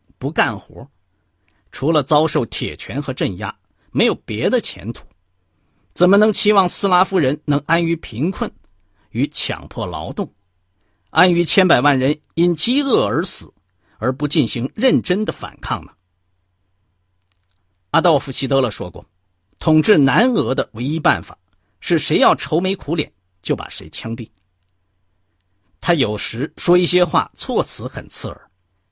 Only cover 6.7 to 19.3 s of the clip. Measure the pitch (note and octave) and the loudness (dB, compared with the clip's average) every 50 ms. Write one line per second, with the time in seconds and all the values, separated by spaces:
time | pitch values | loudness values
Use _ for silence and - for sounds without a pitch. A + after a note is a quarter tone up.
6.7 | - - - G3 F#3 F3+ E3+ - G3 F#3 D3 B2+ D3 D3+ _ - C#3+ C#3+ - - | 0 0 0 2 4 2 2 2 2 0 0 0 -2 -2 _ -2 -2 0 0 0
7.7 | E3 E3+ E3+ E3 E3 D#3+ - - - A2 C#3+ F3+ F#3+ - A#3+ - - - _ _ | 0 0 0 0 -2 -4 -6 -8 -6 -4 -2 -2 -2 -4 -6 -6 -8 -12 _ _
8.7 | _ _ _ _ _ _ _ _ - A#2 C3+ C#3 - - - - - D#2+ - - | _ _ _ _ _ _ _ _ -4 -2 -2 -2 -2 -4 -4 -4 -6 -8 -10 -10
9.7 | - - A2 F#2 E2+ D#2 D#2+ F2+ - - F#2+ - _ _ _ _ _ _ _ _ | -8 -6 -6 -6 -6 -6 -6 -6 -6 -6 -8 -8 _ _ _ _ _ _ _ _
10.7 | _ _ _ _ _ _ _ _ - D3+ F3+ F#3 F3 E3+ E3+ - - G3 F#3 F3+ | _ _ _ _ _ _ _ _ 2 4 4 4 4 2 2 2 4 4 4 6
11.7 | D3+ B2 C3 D3 C#3 C3 B2+ C#3 D3+ - _ _ - - F3 F3 E3+ - - - | 4 4 4 2 2 2 2 0 -2 -2 _ _ -2 0 2 2 2 2 0 0
12.7 | B3+ C#4+ C#4+ C#4 A#3+ E3 A2+ G2+ A2 D3 F#3 - - - - - _ _ _ _ | 0 0 0 2 2 2 2 2 0 0 0 0 -2 -2 -4 -8 _ _ _ _
13.7 | _ _ _ _ _ - - B2 C3+ C#3 D3 C#3+ - E3+ B2+ G#2+ - A#2+ A#2 C3+ | _ _ _ _ _ -4 -4 -2 -2 -2 -2 -2 0 0 0 0 -2 -4 -6 -6
14.7 | - - A3+ C4+ - B2+ - - F3+ G#3 G#3+ G#3+ A3 - - - - - - - | -4 0 2 2 2 2 2 0 0 0 -2 -4 -6 -8 -10 -12 -12 -10 -8 -6
15.7 | B2 F#2 D2 - _ _ _ _ _ _ _ _ _ _ _ _ _ _ _ _ | -6 -6 -8 -12 _ _ _ _ _ _ _ _ _ _ _ _ _ _ _ _
16.7 | _ _ _ _ _ _ _ _ _ _ _ _ _ _ _ _ _ _ _ _ | _ _ _ _ _ _ _ _ _ _ _ _ _ _ _ _ _ _ _ _
17.7 | _ _ _ _ - E3 D#3+ F3+ D#3 C3+ - - C3 - C#3 B2 C3+ C3+ B2+ A2+ | _ _ _ _ 0 2 4 4 4 4 2 -2 -6 -4 -2 0 2 2 2 0
18.7 | - - F#2+ F2+ - F2+ - _ _ _ _ _ | -2 -6 -8 -10 -10 -14 -16 _ _ _ _ _